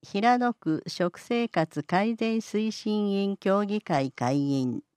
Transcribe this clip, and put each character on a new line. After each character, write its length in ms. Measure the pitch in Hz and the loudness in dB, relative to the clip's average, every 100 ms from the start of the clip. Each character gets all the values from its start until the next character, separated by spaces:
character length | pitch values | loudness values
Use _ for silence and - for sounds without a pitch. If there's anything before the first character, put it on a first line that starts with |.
平 360 | - 202 226 247 | -4 0 4 4
野 160 | 247 | 2
区 300 | 233 - 156 - | -2 -2 -2 -4
食 320 | - 180 - | -2 -2 -2
生 280 | - 240 233 | -4 -2 0
活 360 | - 156 - | 0 -2 -4
改 320 | 147 175 208 226 | -2 0 0 0
善 220 | 226 226 | -2 -2
推 340 | - 208 220 | -2 -2 -2
進 400 | 208 - 214 208 | -4 -2 0 0
員 260 | 196 196 196 | 0 0 0
協 260 | - 196 | 2 2
議 180 | 208 208 | 2 -4
会 300 | - 156 135 | 0 0 0
会 260 | - 123 143 | -2 0 0
員。 440 | 143 139 127 117 - | 0 0 0 -4 -8